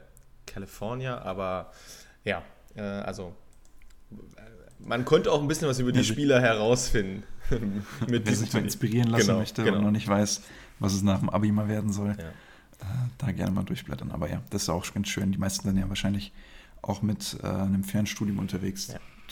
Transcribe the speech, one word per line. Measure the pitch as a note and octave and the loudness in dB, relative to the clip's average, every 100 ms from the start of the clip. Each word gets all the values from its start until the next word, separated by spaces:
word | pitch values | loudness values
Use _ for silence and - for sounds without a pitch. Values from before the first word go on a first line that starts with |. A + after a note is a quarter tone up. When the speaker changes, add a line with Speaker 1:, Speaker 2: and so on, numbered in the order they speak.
| - - - - - | -14 -20 -20 -20 -14
Speaker 1:
California, | G2+ F#2+ - G#2 B2+ C3 A#2+ | -12 -12 -10 -8 -6 -6 -6
aber | F#2+ F#2 F#2+ F#2 E2+ - - - - - | -6 -4 -4 -4 -8 -18 -20 -20 -20 -8
ja, | G#2 F2 - - - | -4 -4 -6 -20 -16
äh, | A2 | -8
also, | G2+ G2+ G2 G2 F2 - - - - - - - - | -6 -6 -6 -8 -12 -14 -20 -20 -20 -20 -20 -20 -20
äh, | - - - - E2+ - - | -20 -20 -20 -20 -20 -20 -18
man | - A#2+ | -4 -2
konnte | B2+ D#3+ - | 4 4 6
auch | D3+ | 2
ein | C#3+ | 2
bisschen | D#3 D#3 | 2 2
was | C3 | 2
über | B2 | 4
die | B2+ | 4
Speaker 2:
Also | G#2+ | 4
Speaker 1:
Spieler | A2 C#3+ B2 | 4 6 8
herausfinden. | B2 A2 A2 B2 - G#2+ G2 F#2+ - - - | 6 4 4 4 4 2 2 -6 -8 -4 0
<laughs> | |
Mit | A#2+ G#2+ G2+ G2 - A#2 | 2 0 -4 -6 -6 0
Speaker 2:
Wer | A#2+ | 0
Speaker 1:
diesem | G#2 | 2
Speaker 2:
sich | G#2 A2 | 0 2
mal | |
Speaker 1:
Turnier. | A2+ | 0
Speaker 2:
inspirieren | G2 - A2 A#2+ A#2 | 0 -2 0 4 4
lassen | A#2 G2+ | 4 4
Speaker 1:
Genau, | F#2+ | 4
Speaker 2:
möchte | G2+ - | 0 0
Speaker 1:
genau. | A2 G2+ | 2 4
Speaker 2:
und | |
noch | G#2 | 2
nicht | G#2 G#2 | 2 2
weiß, | G2+ G2+ - - - - - | 2 2 -2 -8 -20 -20 -2
was | G2 | 0
es | F#2+ | 2
nach | G2+ F#2+ | 4 4
dem | F2 | 2
Abi | G#2 G#2+ | 2 2
mal | G#2 G#2+ | 2 2
werden | G#2+ G#2 | 0 0
soll, | G2+ G2+ G2+ | 0 -2 -2
Speaker 1:
Ja. | D#2+ | -8
Speaker 2:
äh, | - - - - - F#2+ B2+ B2 - | -14 -20 -20 -20 -14 -6 -4 -4 -2
da | - | -4
gerne | - F#2+ | 0 0
mal | F#2+ | 0
durchblättern. | F#2+ - - - - | -2 -6 -6 -8 -6
Aber | - D#2 | -4 -4
ja, | - - | -4 -6
das | G2+ | -4
ist | - | -2
auch | E2+ - | -2 -2
ganz | G2+ G2+ | -4 -4
schön. | - G2 | -2 -2
Die | F#2+ | 0
meisten | F#2+ - G2+ | -2 -2 -2
dann | F#2+ | 0
ja | F#2+ | -2
wahrscheinlich | G2 F#2+ G2+ - - - - - - | -2 -2 -2 -6 -16 -20 -20 -20 -10
auch | - G2+ | -6 -2
mit, | G#2 G#2 - - | -2 -2 -6 -6
äh, | G2 | -4
einem | F#2+ F#2+ F#2+ | 0 2 0
Fernstudium | G2 G#2+ G#2 - G#2 G2+ | 0 -2 -2 -2 -2 -2
unterwegs | G3 F2+ F#2+ - - | -2 -4 -4 -6 -10
Speaker 1:
Ja. | - - - - | -12 -16 -20 -20